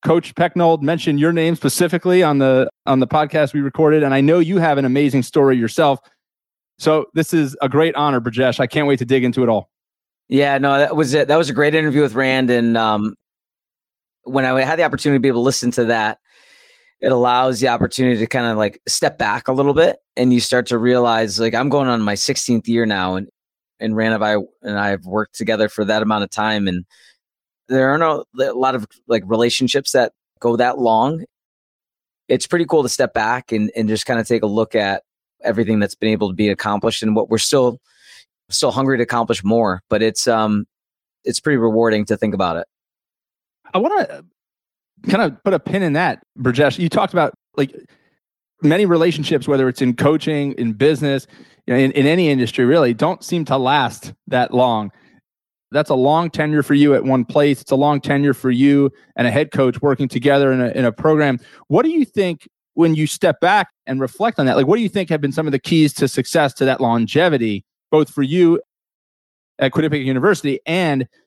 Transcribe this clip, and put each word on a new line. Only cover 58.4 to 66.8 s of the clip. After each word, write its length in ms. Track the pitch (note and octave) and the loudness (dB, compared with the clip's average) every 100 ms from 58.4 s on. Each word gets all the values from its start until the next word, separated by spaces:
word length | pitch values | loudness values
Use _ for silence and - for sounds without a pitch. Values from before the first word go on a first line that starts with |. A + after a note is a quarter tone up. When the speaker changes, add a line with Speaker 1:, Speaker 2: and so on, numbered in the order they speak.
| C3 | -2
Speaker 1:
you 400 | B2 C#3 C#3+ C#3 - _ | 2 4 4 2 -2 _
and 140 | - A#2+ | -4 0
a 20 | |
head 220 | A2 D3+ | 0 -2
coach 280 | - C3+ A#2+ | 0 0 0
working 280 | C#3+ C3+ C#3 | -2 0 -2
together 440 | - C3+ C#3 C#3 | -2 2 2 2
in 80 | C3 | 2
a, 100 | B2 | -2
in 140 | - | 0
a 60 | B2 | -2
program. 480 | G#2+ - D#3 D3 B2 - - _ | 0 0 2 2 -2 -8 -20 _
What 160 | E3 | 0
do 60 | D4+ | 2
you 140 | E4 | 0
think, 440 | C4+ - F#3 D#3+ - _ _ | -2 -2 -4 -4 -14 _ _
when 220 | - E3 D#3 | 0 2 2
you 100 | D#3 | -2
step 320 | - F3+ D3 | 0 0 0
back 300 | F3 G#3 F#3 _ - | 2 2 0 _ -10
and 140 | C3 | -6
reflect 400 | C3 - A3 A3 | -6 -4 -4 0
on 60 | C3+ | 0
that, 100 | B2 | 2
like, 100 | C#3 | 2
what 120 | G#3+ | 2
do 40 | |
you 60 | A3 | 0
think 220 | - F3 | -4 -4
have 100 | D#3 | -2
been 100 | C#3+ | -4
some 160 | C3+ D#3 | -4 -4
of 60 | |
the 80 | C3+ | -4
keys 320 | - E3 D3+ | 0 2 2
to 140 | - C3+ | 2 -4
success 440 | - B2+ E3+ C#3+ | -2 -2 0 0
to 100 | - | 0
that 160 | C3+ C3 | -2 0